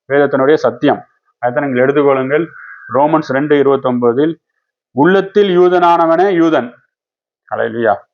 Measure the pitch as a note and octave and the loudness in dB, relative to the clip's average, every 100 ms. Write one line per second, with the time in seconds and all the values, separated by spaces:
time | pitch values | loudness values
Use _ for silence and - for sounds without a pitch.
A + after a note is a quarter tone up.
0 | - C#3+ C#3 C#3 C3+ D3+ B2 A2+ C#3+ G#2 | -4 0 0 0 0 0 0 -2 -2 -2
1 | - _ _ _ B2 B2+ C#3+ B2 C3+ D3 | -6 _ _ _ -6 -4 -4 0 0 2
2 | C#3 C3+ C3 D3+ E3 - - - - A#2+ | 2 0 0 -4 -4 -12 -20 -20 -6 -2
3 | D3+ D#3 D#3 C3+ D3 D3 C#3 C3+ C3+ B2 | 0 0 -2 -4 0 0 2 0 -2 -2
4 | A#2+ A#2+ D#3+ D#3+ _ _ _ _ _ B2 | 0 0 -2 -4 _ _ _ _ _ 0
5 | D#3+ G3 F#3+ G#3 G3+ F3+ F3+ F3+ F3 E3+ | 2 2 0 0 2 2 2 2 2 2
6 | E3 E3 G3+ F3 E3 D3+ A#2+ - _ _ | 2 0 0 0 0 0 -4 -12 _ _
7 | _ _ _ _ _ A2 A2+ A2+ A2+ G2 | _ _ _ _ _ -6 -6 -2 -2 -2
8 | - | -6